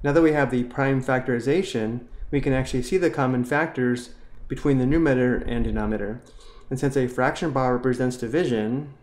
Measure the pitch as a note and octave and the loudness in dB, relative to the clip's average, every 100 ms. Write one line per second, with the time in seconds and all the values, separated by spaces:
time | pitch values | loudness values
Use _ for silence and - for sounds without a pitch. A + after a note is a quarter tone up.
0 | C#3+ D3 D#3+ D3+ C3 B2 B2 - C#3 C3+ | 4 4 6 4 2 0 -2 -2 0 0
1 | C3 C3 B2+ A#2+ A#2+ E3 F#3+ A#2+ A2 A#2+ | 0 -2 0 -2 2 0 0 -2 -2 -4
2 | - - - C#3+ C#3 C3 C3 C3 A#2+ F#3 | -10 -12 -4 -2 2 0 0 -4 0 0
3 | E3+ D3+ C3 B2+ B2 D3 D#3+ D3 B2 B2 | 2 2 0 0 0 0 0 0 0 0
4 | - - - - - - D3 C3+ B2+ D#3+ | -4 -16 -16 -14 -10 -2 2 2 4 4
5 | D#3 B2+ B2 A#2 - A#2+ A2+ G#2+ G#2+ G#2+ | 4 4 2 2 -2 -2 0 0 -2 -2
6 | G2+ A2+ - - - - - C3 C#3+ C#3 | -4 -8 -14 -20 -20 -20 -8 -2 0 2
7 | B2 B2 C3 - E3 C3+ B2+ B2 B2+ B2 | 0 2 0 0 -2 0 0 2 0 0
8 | B2+ B2 A2+ C#3+ D#3+ A2+ G#2+ C3 D3 - | -2 -2 -2 0 0 0 0 -4 -6 -16